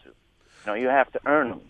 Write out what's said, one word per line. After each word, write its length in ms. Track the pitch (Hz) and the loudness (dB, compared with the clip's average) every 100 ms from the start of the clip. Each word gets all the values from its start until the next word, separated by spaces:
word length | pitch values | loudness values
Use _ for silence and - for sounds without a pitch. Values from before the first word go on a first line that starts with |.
to. 60 | 65 | -20
You 60 | _ _ _ _ _ 107 | _ _ _ _ _ -10
know, 80 | |
you 140 | 107 127 | -4 0
have 220 | 135 127 | 2 0
to 80 | - 131 | -2 0
earn 240 | 151 123 | 0 0
them. 100 | - - | -6 -14